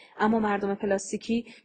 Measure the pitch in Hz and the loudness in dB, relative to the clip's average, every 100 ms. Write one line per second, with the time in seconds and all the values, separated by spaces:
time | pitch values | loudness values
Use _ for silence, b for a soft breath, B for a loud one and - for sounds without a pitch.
0 | B - 214 226 214 202 196 202 202 196 | B 0 2 4 2 0 0 -2 0 -2
1 | - 214 - 233 B B | -2 -6 -2 -2 B B